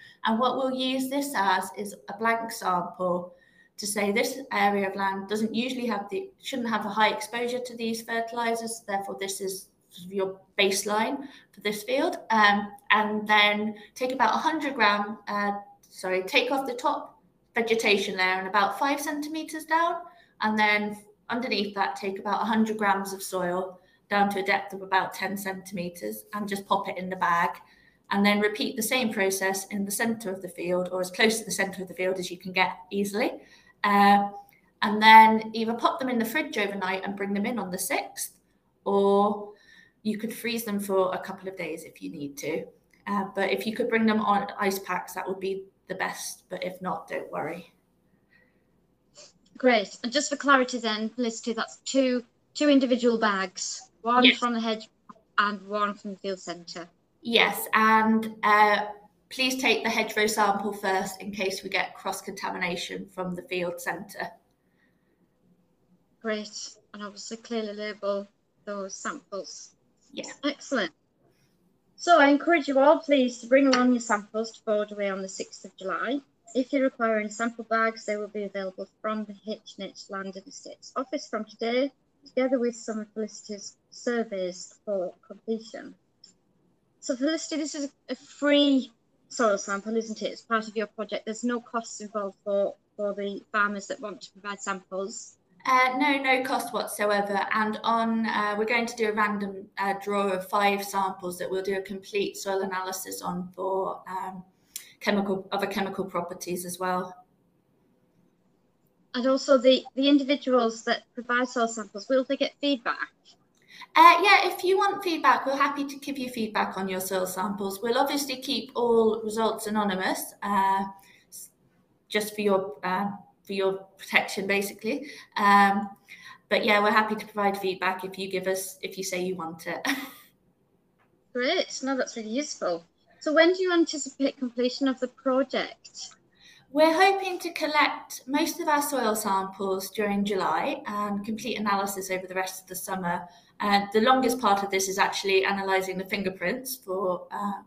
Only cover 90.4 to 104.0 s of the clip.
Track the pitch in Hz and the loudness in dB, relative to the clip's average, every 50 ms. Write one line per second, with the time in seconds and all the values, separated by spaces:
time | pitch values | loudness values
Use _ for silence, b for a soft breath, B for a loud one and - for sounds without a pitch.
90.4 | - - 233 220 220 220 202 226 208 - _ - 208 - 208 - - 226 214 220 | -4 -2 -2 -2 -2 -4 -4 -6 -6 -4 _ -10 -8 -6 -6 -6 -6 -8 -8 -4
91.4 | 240 240 247 233 233 - - 233 233 - - - 214 196 - 214 202 196 - _ | -4 -2 -2 -4 -6 -6 -8 -8 -8 -8 -12 -14 -14 -8 -6 -6 -6 -6 -10 _
92.4 | _ 208 202 202 202 - - - _ _ _ - 208 202 196 202 202 202 196 - | _ -2 0 0 0 0 -4 -8 _ _ _ -6 -6 -4 -4 -4 -6 -6 -6 -8
93.4 | - _ - 214 202 208 208 196 - - - - - 208 185 - - - _ 190 | -10 _ 0 0 0 0 -2 -6 -8 -10 -10 -10 -8 -12 -12 -14 -16 -20 _ -14
94.4 | 196 208 202 196 - 202 196 185 - _ 190 190 196 208 - - - - - _ | -12 -12 -12 -8 -6 -6 -6 -6 -8 _ -8 -6 -6 -6 -8 -12 -16 -18 -20 _
95.4 | _ _ _ _ - 269 262 254 254 254 254 269 294 285 277 269 269 262 254 254 | _ _ _ _ 0 2 4 4 4 4 2 2 2 2 2 2 2 2 2 2
96.4 | 254 - 233 233 - - - 202 - - - - 208 208 202 202 202 202 202 190 | 2 0 -2 -2 -4 -4 -4 -6 -4 -6 -4 -2 0 2 2 2 2 0 0 -2
97.4 | - - - 220 214 214 214 - - 226 233 226 226 226 226 226 226 208 - 208 | -2 -2 0 0 0 0 -2 -2 -2 0 0 0 0 0 0 0 -2 -2 -2 -2
98.4 | 208 208 208 208 220 226 247 233 233 226 - - 220 214 208 220 208 208 208 202 | -2 -2 -2 -2 -2 0 0 0 -2 -4 -4 -2 -2 -2 0 0 0 0 0 -4
99.4 | 202 196 190 190 - - _ - 196 196 190 190 - 202 202 202 202 196 185 185 | -4 -6 -8 -12 -16 -14 _ -4 -2 -2 -2 -4 -4 -2 -2 0 0 0 -2 -2
100.4 | 185 - 220 208 202 202 202 196 - - - 196 190 190 - - 180 180 175 - | -4 -2 0 2 2 2 2 0 -4 -4 -2 -2 -2 -2 -4 -6 -8 -8 -6 -6
101.4 | - 170 185 190 190 196 190 190 190 - 196 190 - - 214 202 196 - - - | -6 -4 -4 -4 -2 -2 -4 -4 -4 -6 -10 -12 -10 -6 -4 -2 -2 -4 -6 -6
102.4 | - 196 196 196 190 190 185 185 185 185 190 - - 190 190 - 185 180 180 180 | -6 -4 -2 -2 -2 -4 -4 -6 -6 -6 -8 -8 -10 -10 -10 -8 -8 -6 -6 -6
103.4 | 180 180 - 185 190 190 190 190 196 - - - | -8 -8 -8 -6 -4 -2 -2 -2 -2 -4 -6 -8